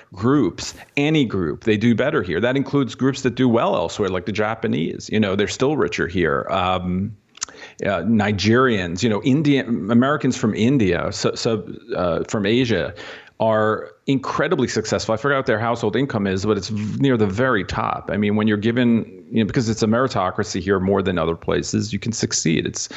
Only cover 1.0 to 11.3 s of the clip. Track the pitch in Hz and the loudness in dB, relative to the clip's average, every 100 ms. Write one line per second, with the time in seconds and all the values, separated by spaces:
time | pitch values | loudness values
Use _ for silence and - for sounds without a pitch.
1 | 147 156 117 98 80 - 113 107 120 110 | 2 2 2 0 -2 -2 0 2 4 2
2 | 131 156 90 82 117 135 131 143 120 - | 2 0 -2 0 0 0 0 -2 -2 0
3 | 131 131 127 117 127 113 180 160 82 - | -2 0 -2 2 4 4 2 0 -2 -2
4 | 95 90 90 98 107 113 110 117 80 - | -2 -2 -4 -2 -2 -2 -2 -2 -4 -6
5 | - 107 101 98 98 - 131 147 80 - | -4 0 0 0 -2 0 0 2 0 0
6 | 82 90 80 69 - 95 92 90 90 90 | -2 0 0 0 0 0 0 -2 -2 -4
7 | 101 110 _ - - - - - - 92 | -4 -8 _ -14 -14 -14 -20 -6 -4 -2
8 | 92 110 101 101 101 120 131 104 90 92 | 2 2 2 2 4 4 4 2 -2 -2
9 | 120 104 139 143 147 139 113 110 98 117 | 0 0 2 2 4 2 0 -4 2 4
10 | 135 151 135 - 113 95 113 139 95 82 | 4 2 0 0 -2 2 2 4 2 2
11 | 78 - 123 | -2 -2 -4